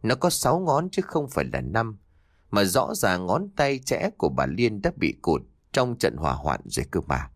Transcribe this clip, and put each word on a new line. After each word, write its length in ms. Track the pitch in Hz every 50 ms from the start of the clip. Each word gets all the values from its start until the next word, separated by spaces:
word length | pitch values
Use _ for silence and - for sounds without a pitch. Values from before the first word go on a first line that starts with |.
| -
Nó 120 | 110 127
có 140 | 131 - 175
sáu 300 | 160 - - 127 135 175
ngón 300 | 190 165 139 143 170 185
chứ 120 | - -
không 280 | 190 - - 165 147 131
phải 160 | - 165 147 131 127
là 80 | 139
năm, 360 | 127 65 82 113 113 113 107 98 _ _ _ _ _ _ _ _ _ _
mà 120 | - 104 101
rõ 300 | 95 90 135 107 - -
ràng 300 | - - 104 90 90 92
ngón 240 | 90 95 151 196 202 -
tay 240 | - 151 139 139 131 131
trẽ 240 | - - - - 202 220 _
của 120 | - -
bà 160 | 65 64 67
Liên 360 | 65 73 98 120 117 107 104
đã 100 | 98 170 -
bị 200 | - - 73 - -
cụt 200 | - - 78 - - - _ _ _ _
trong 260 | _ 139 127 123 120 -
trận 180 | - - 58 67
hỏa 160 | 78 73 64
hoạn 280 | - - 73 65 52 -
rồi 200 | - - - 64 -
cơ 100 | - 90
mà. 300 | - - 71 64 65 - -